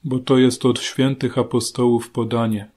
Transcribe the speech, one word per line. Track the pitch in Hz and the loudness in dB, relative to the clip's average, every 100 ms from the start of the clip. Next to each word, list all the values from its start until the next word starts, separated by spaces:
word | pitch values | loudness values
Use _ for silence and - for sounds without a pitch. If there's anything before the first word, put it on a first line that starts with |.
bo | 147 127 | -4 -6
to | 127 131 | 2 4
jest | 127 123 131 | 4 4 0
od | 120 | 0
świętych | - - 135 135 127 131 | -4 -2 0 0 -4 -2
apostołów | 123 123 117 - 123 120 117 | -2 -2 -4 0 2 2 -2
podanie. | - 113 120 113 107 101 | -6 -4 -2 -2 -2 -6